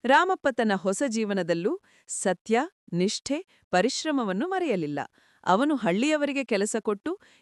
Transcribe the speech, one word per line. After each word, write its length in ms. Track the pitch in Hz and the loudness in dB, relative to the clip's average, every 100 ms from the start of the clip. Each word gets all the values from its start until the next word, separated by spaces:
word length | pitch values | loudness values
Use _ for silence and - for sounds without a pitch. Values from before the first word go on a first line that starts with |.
ರಾಮಪ್ಪ 420 | 247 285 370 370 285 | 6 4 4 0 0
ತನ್ನ 220 | 254 220 | 2 0
ಹೊಸ 300 | 190 190 196 277 | 2 0 0 -2
ಜೀವನದಲ್ಲೂ 720 | 220 214 196 170 170 190 359 _ _ - | 0 -2 -2 0 0 0 -4 _ _ -12
ಸತ್ಯ, 540 | - 202 180 - 220 330 _ _ | -4 -2 -2 0 0 0 _ _
ನಿಷ್ಠೆ, 520 | 175 190 - - 294 - _ _ | -2 0 -2 -6 -6 -6 _ _
ಪರಿಶ್ರಮವನ್ನು 760 | 180 220 - 311 277 214 185 349 | 0 2 -2 -2 -2 -2 -2 -2
ಮರೆಯಲಿಲ್ಲ. 520 | 381 339 190 147 143 - _ _ _ | -2 -2 -2 -2 -6 -8 _ _ _
ಅವನು 300 | - 190 285 | 0 2 2
ಹಳ್ಳಿಯವರಿಗೆ 680 | 277 208 185 294 302 285 277 | 0 0 0 0 0 0 -2
ಕೆಲಸ 320 | 262 202 208 226 | -2 0 0 -2
ಕೊಟ್ಟು 400 | 220 202 302 381 - _ | -4 -4 -6 -8 -12 _